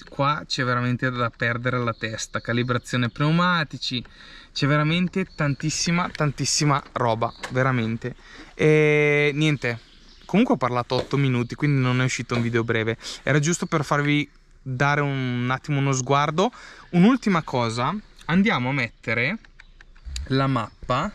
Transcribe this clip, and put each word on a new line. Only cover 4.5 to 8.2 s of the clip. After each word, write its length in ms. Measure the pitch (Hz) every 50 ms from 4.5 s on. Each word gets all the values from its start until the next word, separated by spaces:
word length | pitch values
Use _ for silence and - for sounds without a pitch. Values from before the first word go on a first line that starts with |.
| -
c'è 140 | - 151
veramente 580 | 135 147 151 151 151 165 175 185 175 - 190 185 - -
tantissima, 760 | - 156 143 139 - - 156 - - - 170 170 175 175 - -
tantissima 720 | - 151 147 131 - 143 - - - 147 151 139 143 - - -
roba, 380 | - 127 120 113 110 120 117 - - - - 127
veramente. 640 | 127 131 135 127 123 113 113 113 117 - 123 - -